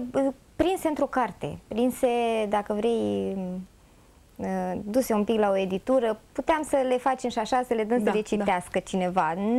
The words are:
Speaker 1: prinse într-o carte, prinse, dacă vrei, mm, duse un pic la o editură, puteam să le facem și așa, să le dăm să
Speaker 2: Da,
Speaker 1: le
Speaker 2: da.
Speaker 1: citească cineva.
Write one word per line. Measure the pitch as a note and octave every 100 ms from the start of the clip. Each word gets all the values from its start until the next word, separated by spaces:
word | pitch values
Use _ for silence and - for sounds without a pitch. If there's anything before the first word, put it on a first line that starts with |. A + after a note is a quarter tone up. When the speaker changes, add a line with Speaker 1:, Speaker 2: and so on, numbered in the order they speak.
| B3 C#4 C4+ - - -
Speaker 1:
prinse | E4 F#4+ D#4+
într-o | D4 C#4
carte, | B3+ G#3+ - D3 E3+ -
prinse, | G#3+ B3+ A#3+ B3 A#3+ A#3 A3+ G#3
dacă | G#3 G#3
vrei, | G#3 A#3 A3+ G#3 G3+ F#3+ G3
mm, | F3+ F#3 F#3 - - - - - - - F#3+ F#3+ F#3 F3+ G#3
duse | B3 B3
un | G#3+
pic | G#3 A3
la | G3+
o | G3
editură, | F#3 F#3+ - C4 A3+ G#3+ -
puteam | - D4+ D#4 D4
să | C#4 B3+
le | B3
facem | C4+ C4 A#3+
și | A#3
așa, | G#3+ B3+ B3
să |
le | A3+
dăm | G#3+ B3
să |
Speaker 2:
Da, | G#3
Speaker 1:
le | G#3
Speaker 2:
da. |
Speaker 1:
citească | G#3+ G#3+ G3+ F3+ - F#3
cineva. | - F#3+ F3+ F#3 D#3+ F3 G#3